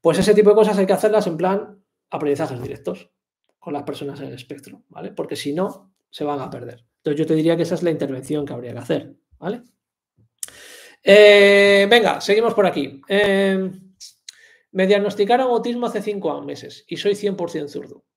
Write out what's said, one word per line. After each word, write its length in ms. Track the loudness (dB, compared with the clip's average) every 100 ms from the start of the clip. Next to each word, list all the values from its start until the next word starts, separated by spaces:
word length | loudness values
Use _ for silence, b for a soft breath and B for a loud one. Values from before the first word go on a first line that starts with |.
Pues 180 | 0 2
ese 160 | 2
tipo 160 | 4 6
de 60 | 6
cosas 200 | 4 2
hay 100 | 0
que 60 |
hacerlas 340 | 2 2 0 -2
en 100 | -2
plan 460 | -2 -2 -6 -18 _ _ _
aprendizajes 500 | -6 -4 -2 -4 -8
directos 500 | -12 -10 -10 -10 -14 _ _ _ _ _
con 140 | -12
las 120 | -10
personas 360 | -10 -12 -12 -12
en 60 | -14
el 80 |
espectro, 480 | -16 -16 -20 -20 -20 _
¿vale? 240 | -18 -16
Porque 240 | -10 -10 -8
si 160 | -8
no, 420 | -4 -6 -8 _ _ _
se 140 | -10
van 160 | -8 -6
a 100 | -10
perder. 340 | -14 -16 -18 _ _
Entonces 200 | -6 -4
yo 80 | 0
te 80 |
diría 220 | 0 2 0
que 60 |
esa 140 | -2 -2
es 60 |
la 80 | -4
intervención 540 | -4 -6 -8 -8 -8
que 80 | -6
habría 200 | -10 -14
que 60 | -14
hacer, 360 | -6 -6 -6 -20 _ _
¿vale? 240 | -12 -12 _ _ _ _ _ _ _ _ -18 B B B B B 6
Eh, 760 | 8 10 8 6 6 6 4 4
venga, 320 | 4 4 -2
seguimos 320 | 0 0 0
por 140 | 2 0
aquí. 340 | 0 -8 -10 _
Eh, 600 | 0 2 2 0 -2 -4 -10 -20 _ -20 _ -20 B B B B
me 140 | -2 2
diagnosticaron 580 | 2 0 -2 0 2 2
autismo 380 | 0 -2 -4 -6
hace 160 | -6
cinco 400 | -6 -6 -6 -8
meses 420 | -10 -14 -16 -20 _
y 80 | -6
soy 180 | -4
cien 220 | -2 -4 -6
por 120 | -8
cien 200 | -8 -10
zurdo. 360 | -12 -16 -20 _